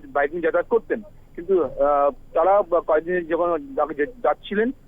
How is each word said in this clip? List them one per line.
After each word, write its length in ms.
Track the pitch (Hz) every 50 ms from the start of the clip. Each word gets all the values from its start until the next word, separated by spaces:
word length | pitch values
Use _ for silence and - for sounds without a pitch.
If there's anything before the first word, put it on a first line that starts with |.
| 156
বাইক 260 | 139 131 143 143 143
নিয়ে 120 | 160 180
যাতায়াত 240 | 160 160 160 175 170
করতেন, 360 | - 165 151 - - 147 113 104 - - - - - -
কিন্তু, 300 | - 175 190 196 175 147
আহ, 460 | 127 143 135 139 147 147 143 143 143 135 - - - -
তারা 280 | 170 165 185 196 208
বা 180 | 202 - 175 165
কয়েকদিন 460 | - - 160 156 160 170 180 180 170
যখন 480 | 151 165 160 175 175 170 156 143 139 135
যা-, 200 | 151 151 151 156
যে-, 180 | 147 147 131 - -
যাচ্ছিলেন 500 | - 147 151 - - - 202 202 226 254 - - -